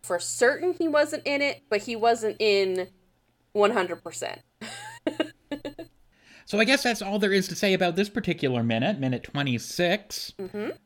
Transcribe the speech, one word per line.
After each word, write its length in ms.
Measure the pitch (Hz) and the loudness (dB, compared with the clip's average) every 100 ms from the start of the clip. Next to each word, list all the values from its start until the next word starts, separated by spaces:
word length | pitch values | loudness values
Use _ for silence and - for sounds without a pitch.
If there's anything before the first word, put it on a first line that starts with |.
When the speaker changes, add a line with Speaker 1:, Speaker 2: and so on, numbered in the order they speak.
Speaker 1:
for 180 | - 175 | -4 -4
certain 540 | - - 240 285 359 | -4 2 2 2 -2
he 140 | 359 330 | 0 2
wasn't 360 | 294 294 302 - | 2 2 -2 -2
in 160 | 285 | 0
it, 220 | 285 - _ | 0 -2 _
but 120 | 208 | -2
he 160 | 208 226 | -2 0
wasn't 400 | 233 226 220 208 | 2 2 0 0
in 480 | 214 196 190 185 185 _ _ _ _ _ _ | 4 4 4 0 -4 _ _ _ _ _ _
one 200 | 208 202 | 2 4
hundred 300 | 202 180 180 | 4 -2 -6
percent. 380 | - - - - _ _ | -10 -8 -8 -8 _ _
<laughs> 100 | - 719 855 932 - - 311 _ _ 294 294 294 330 _ _ _ _ - - | -16 -14 -16 -8 -8 -4 -8 _ _ -12 -12 -14 -20 _ _ _ _ -20 -4
Speaker 2:
So 140 | 202 | 2
I 60 | 220 | 4
guess 180 | 262 | 4
that's 180 | 247 220 | 2 -2
all 160 | 196 208 | -2 0
there 140 | 202 | 2
is 160 | 196 190 | 2 0
to 80 | 170 | 0
say 180 | 202 | 2
about 220 | 185 180 170 | 2 2 0
this 140 | 202 | -2
particular 520 | - 190 160 139 123 | -2 -2 0 0 2
minute, 380 | 117 113 143 190 | 2 2 0 0
minute 240 | 131 123 | -2 -2
twenty-six. 1080 | - 143 143 120 - - 175 208 - - - - | -4 -4 -2 -2 -4 -2 0 0 -4 -12 -12 -12
Speaker 1:
Mm-hmm. 340 | 185 208 226 - | -10 -8 -8 -8